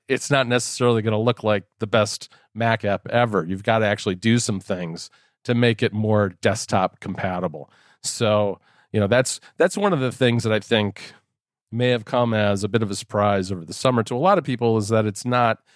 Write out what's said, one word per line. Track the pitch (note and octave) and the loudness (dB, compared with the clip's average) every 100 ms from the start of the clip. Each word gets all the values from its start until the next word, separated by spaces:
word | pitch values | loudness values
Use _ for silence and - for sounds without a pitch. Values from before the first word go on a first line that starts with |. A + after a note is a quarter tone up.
| - | -4
it's | B2+ - | -4 0
not | C#3 A#2+ | 0 2
necessarily | B2 - - B2 A#2 | 0 -2 0 2 2
gonna | A2 G#2+ | 0 0
look | A#2+ A#2 | 0 0
like | A2 G#2 - _ | 0 0 -2 _
the | G#2+ | 0
best | A2 G#2 - - _ _ | 2 2 -2 -14 _ _
Mac | A2 A#2 A2+ G#2 | -4 -2 -2 -2
app | F#2+ - | -4 -2
ever. | A#2+ A#2+ G2 | 0 2 0
You've | E2 F#2+ | -2 -2
gotta | A2 A2+ G#2+ | 0 2 2
actually | G#2 G#2 F#2 | 0 -4 -2
do | A2+ A#2 | 2 2
some | - G2 | 0 -6
things | - F#2 E2+ E2 - _ _ _ | -6 -6 -6 -10 -16 _ _ _
to | - | -4
make | A#2+ A#2+ A2 | 2 2 2
it | A#2 | -2
more | G#2+ G#2+ G#2 G2 - | 0 0 2 0 0
desktop | G#2+ G2 - G#2 F#2 - | -2 -2 -2 0 0 -4
compatible. | G2+ F#2 F#2+ F2+ F2 D2+ C#2 _ _ _ | -10 -6 -6 -4 -6 -8 -16 _ _ _
So, | - - A2 G#2 G2+ F2+ _ _ _ | -10 -2 2 2 0 -4 _ _ _
you | A2 | -2
know, | G2+ | 2
that's, | A#2+ B2+ - - - | 2 2 -6 -8 0
that's | F3+ - | 0 2
one | G3+ | 0
of | D#3 | 0
the | C3 | -2
things | - B2+ A#2 | 0 2 2
that | A2 | 0
I | G#2+ | -2
think | - A2+ G2+ - - - _ _ _ _ _ | 0 0 0 -6 -16 -20 _ _ _ _ _
may | A#2 B2 | -2 0
have | A#2+ G#2 | 0 0
come | B2 A#2+ | 0 2
as | G#2+ G#2 G2+ | 2 2 0
a | G2+ | 0
bit | A2 | -2
of | G#2 | -2
a | G2 | -6
surprise | - G#2 G2+ G2 F#2 | -4 0 2 0 -2
over | F2+ D#2+ | -8 -10
the | |
summer | - C3 B2 | -4 0 0
to | G#2+ B2 | 0 0
a | |
lot | F3+ G3 | 2 2
of | C#3 | 0
people, | A#2+ A#2 A2 | -2 2 2
is | G2+ | 2
that | A2 G#2+ | 0 0
it's | F#2+ B2 | -4 -2
not, | B2 A#2+ - _ | 2 2 0 _